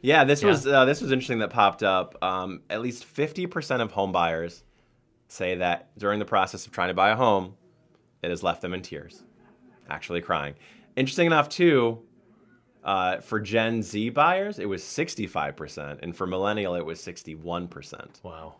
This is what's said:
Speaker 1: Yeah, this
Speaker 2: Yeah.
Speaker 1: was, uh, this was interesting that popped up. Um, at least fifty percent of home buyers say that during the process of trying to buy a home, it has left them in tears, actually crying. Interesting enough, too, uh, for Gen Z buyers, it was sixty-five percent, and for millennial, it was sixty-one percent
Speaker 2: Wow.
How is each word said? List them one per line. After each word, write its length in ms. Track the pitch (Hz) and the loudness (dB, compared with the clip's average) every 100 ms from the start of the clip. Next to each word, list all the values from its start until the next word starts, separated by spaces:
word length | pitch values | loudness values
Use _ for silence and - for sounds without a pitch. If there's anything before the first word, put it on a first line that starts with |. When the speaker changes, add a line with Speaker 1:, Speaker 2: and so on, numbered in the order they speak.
Speaker 1:
Yeah, 220 | 123 156 | 4 6
this 180 | 135 143 | 6 4
Speaker 2:
Yeah. 60 | 202 | 4
Speaker 1:
was, 160 | 156 135 | 4 4
uh, 180 | 139 | 6
this 160 | 131 147 | 6 4
was 100 | - | 0
interesting 300 | 131 127 117 | 0 0 -2
that 100 | 104 | -2
popped 320 | 120 101 98 | 4 4 4
up. 340 | 101 92 92 - | 2 2 0 -4
Um, 400 | 92 92 92 85 - | -2 -2 -4 -8 -6
at 100 | 107 | -6
least 240 | 123 113 | -4 -8
fifty 420 | - - 151 151 175 | -12 -4 -4 -2 -6
percent 340 | 170 143 127 | -4 -2 -2
of 80 | 110 | 0
home 220 | 101 98 | 0 0
buyers 500 | 90 85 82 85 - _ _ _ _ _ _ _ | 2 2 0 -6 -10 _ _ _ _ _ _ _
say 300 | - 92 90 | -6 -4 0
that 400 | 87 85 - - | 0 -2 -6 -6
during 220 | 101 104 | -2 0
the 40 | |
process 420 | 101 104 92 98 - | 0 2 0 -2 -12
of 60 | |
trying 140 | - 90 | -4 -2
to 60 | |
buy 160 | 92 101 | 2 2
a 60 | 110 | 4
home, 380 | 123 98 92 - _ _ _ _ _ _ | 4 4 0 -12 _ _ _ _ _ _
it 80 | 87 | -6
has 140 | 85 | -2
left 180 | 90 82 | -2 -2
them 120 | 90 | -4
in 80 | 92 | -8
tears, 420 | 87 76 78 - - _ _ _ _ _ - | -10 -14 -16 -20 -20 _ _ _ _ _ -14
actually 300 | 73 - 87 | -12 -6 -8
crying. 340 | 85 82 71 73 - - _ | -2 -2 -4 -12 -20 -20 _
Interesting 320 | - 135 - 170 | -4 -2 2 4
enough, 220 | 156 147 | 4 2
too, 500 | - 175 139 117 117 - _ _ _ _ _ _ _ | 4 6 6 4 -2 -10 _ _ _ _ _ _ _
uh, 340 | - 95 92 92 | -2 0 0 -2
for 220 | - 110 | -2 -4
Gen 420 | 95 113 113 117 | 0 0 0 -2
Z 280 | 95 104 113 | -4 -4 -2
buyers, 480 | 143 156 185 202 202 | 2 2 2 -2 -6
it 80 | 101 | -6
was 140 | 92 | -6
sixty-five 720 | - - 170 - 95 - 73 71 | -6 -6 -6 -4 -6 -4 -4 -6
percent, 440 | 76 - 73 73 | -12 -10 -12 -10
and 140 | 85 82 | -10 -6
for 100 | 92 | -4
millennial, 480 | 92 98 107 95 | -2 -2 -2 -2
it 100 | 87 | -4
was 160 | 80 82 | -6 -10
sixty-one 680 | - 87 - 78 82 85 87 | -12 -14 -14 -14 -6 -6 -6
percent 520 | - 71 - - - | -12 -16 -18 -18 -18
Speaker 2:
Wow. 320 | 90 80 80 - | -18 -16 -18 -20